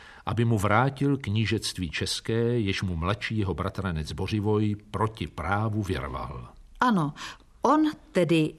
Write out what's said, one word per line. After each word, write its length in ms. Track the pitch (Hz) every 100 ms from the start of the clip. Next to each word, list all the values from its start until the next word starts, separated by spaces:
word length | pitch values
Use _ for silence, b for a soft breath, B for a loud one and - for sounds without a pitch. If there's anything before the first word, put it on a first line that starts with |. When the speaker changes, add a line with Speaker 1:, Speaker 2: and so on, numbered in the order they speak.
| B B -
Speaker 1:
aby 200 | 107 117
mu 120 | 110
vrátil 600 | 98 104 135 139 139 139
knížectví 720 | - 107 107 110 - - 87
české, 720 | - 95 - - 113 117 120
jež 240 | 101 95
mu 120 | 95 85
mladší 420 | 85 104 - 110
jeho 160 | 95
bratranec 580 | 82 92 - 95 80 78
Bořivoj 640 | 80 92 110 101 107 107 107 -
proti 360 | 95 110 110 90
právu 560 | - 78 101 110 107
věroval. 640 | 98 73 67 64 64 64 60 - - -
Speaker 2:
Ano, 340 | 247 196 147 - B B - -
on, 200 | 226 302 311 - -
tedy 420 | 190 170 165 156